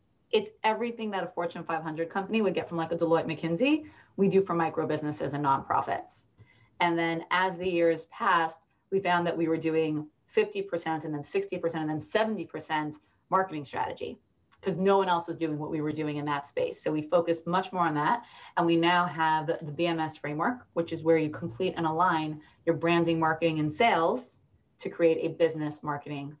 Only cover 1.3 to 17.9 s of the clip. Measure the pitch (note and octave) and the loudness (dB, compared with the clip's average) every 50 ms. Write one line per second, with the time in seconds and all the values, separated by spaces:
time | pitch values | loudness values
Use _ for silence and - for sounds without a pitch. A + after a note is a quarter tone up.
1.3 | - - E3+ E3+ - F3 D#3 - E3 D#3 D#3+ D#3+ D#3 D#3 E3 E3 - G3 F#3+ F#3+ | -4 -6 -6 -6 -6 -8 -6 -4 -4 -4 -4 -4 -4 -4 -4 -4 -4 -6 -4 -2
2.3 | G#3+ A3+ G#3+ F#3+ E3+ - E3 - E3+ E3 E3 E3 E3+ E3 E3+ E3 E3 D#3+ - D#3+ | 0 0 2 2 0 -2 -4 -4 -4 -4 -4 -2 -2 -2 2 2 2 2 2 0
3.3 | D#3+ - - D#3+ E3+ E3+ B3 C#4+ D4+ D4+ - - - - - _ _ - G3 F#3+ | -4 -4 -2 -2 0 2 2 2 2 2 0 -4 -18 -20 -20 _ _ 2 2 4
4.3 | E3 F#3+ F#3+ - E3+ E3+ E3 D#3 - E3 D#3 D3+ D3+ D3+ D3+ D3+ D3 - D3+ D3 | 4 4 4 2 2 0 0 0 -2 -2 -2 -2 -2 -2 -2 -4 -4 -4 -4 -4
5.3 | C#3+ C#3+ D3 C#3 C3+ C#3 - - - D3 - - - - - - - - _ _ | -4 -2 0 2 2 0 0 0 -2 0 0 -2 -4 -6 -6 -10 -20 -20 _ _
6.3 | _ - - _ _ _ _ _ _ - F3+ E3+ E3+ E3+ E3 E3 E3 E3 E3 - | _ -20 -20 _ _ _ _ _ _ 0 0 2 2 2 0 0 -2 -2 -2 -2
7.3 | E3+ F3+ F#3 F#3 F3 E3+ F#3 F#3 F3 E3+ E3+ E3 E3 D#3+ - - - - A#3 G3+ | 0 0 2 0 -2 -2 -4 -2 2 4 4 4 4 2 -2 -10 -10 -4 0 2
8.3 | F3+ E3+ E3 - - - _ _ _ _ _ _ G3 F#3+ F#3 F3 F3 F3 F3 F3 | 4 4 2 0 -2 -8 _ _ _ _ _ _ -2 0 2 2 2 2 2 0
9.3 | E3 E3 E3+ D#3+ D#3+ D#3 D3 D#3+ D#3+ D#3+ D#3+ D#3 D#3 D3 D3+ - _ _ _ _ | 0 0 0 0 0 0 0 0 2 2 2 0 0 -2 -4 -8 _ _ _ _
10.3 | - G#3+ G#3+ G#3 - G3+ F#3+ - - E3+ - D#3+ D#3+ D#3 D#3 D#3+ D3+ D3 D3 - | 0 0 0 2 0 -6 -6 -4 -4 -4 -2 -2 -4 -4 -4 -4 -6 -8 -6 -4
11.3 | - G3 G3 - F3+ F3 F3 E3 - D#3 D#3 D3+ D#3 D3+ - - - G#3+ A3 A3 | -4 -4 -2 -4 -4 -4 -2 -2 -2 -2 -2 -4 -4 -4 -4 -2 0 0 0 0
12.3 | A3 F#3 E3 - - D3+ D#3 - D#3 D3+ D3+ D3+ D3 - _ _ _ _ _ - | -2 -4 -6 -8 -10 -12 -8 -4 -4 -4 -4 -4 -8 -12 _ _ _ _ _ -2
13.3 | F3 F#3+ F#3 F#3+ D#3+ D3+ C#3+ - - - - - - - - - - - _ _ | 0 0 0 0 -4 -8 -10 -8 -6 -6 -6 -6 -6 -8 -10 -10 -10 -12 _ _
14.3 | _ _ _ _ _ _ - G3 F3 D#3+ F#3+ G3 G3 G3 F#3+ F3+ F3 E3 E3 F3 | _ _ _ _ _ _ -4 -4 -2 2 4 4 4 4 4 4 2 0 0 -2
15.3 | D#3+ D#3+ E3 D#3 D3+ D3 D3+ - D#3+ D3+ D3 D3+ D3 D3+ D#3 D3+ D3 D3 C#3+ D3 | -6 -4 -2 -2 -2 -4 -4 -4 -4 -2 -2 -2 -2 -2 -4 -4 -4 -4 -2 -2
16.3 | D3 C#3+ C#3+ - - E3 E3+ E3 - - - D3+ D#3 D3+ D3+ - F#3 E3+ E3 E3 | -2 -4 -4 -6 -4 -4 -4 -2 -4 -4 -4 -2 -2 -2 -2 0 2 2 2 2
17.3 | E3 E3 - E3+ E3+ F#3 F#3 - - F3+ E3+ D#3+ | 0 -2 -2 -2 0 0 0 -2 -2 0 0 0